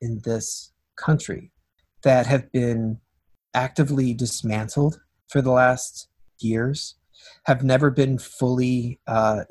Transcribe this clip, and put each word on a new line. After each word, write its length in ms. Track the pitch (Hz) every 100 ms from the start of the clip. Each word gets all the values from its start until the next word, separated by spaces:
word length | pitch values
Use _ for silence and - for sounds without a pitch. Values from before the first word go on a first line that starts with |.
in 200 | 120 110 113
this 480 | 113 - - - _ _ -
country 540 | - 151 - - - _ _ _ _ _
that 220 | 139 127 123
have 240 | 135 -
been 480 | 127 120 113 113 117 _ _ _ _ _
actively 600 | 123 131 - 139 139 123
dismantled 840 | 117 120 - 113 107 113 - 147 151 _ _ _
for 120 | 143
the 100 | 131
last 580 | 127 127 127 - - - _ - _
years, 560 | 113 113 123 147 - - _ _ - - -
have 180 | 123
never 260 | 131 131 143
been 280 | 131 135 127
fully, 840 | - - 127 127 127 127 120 127 -
uh, 360 | 113 110 107 -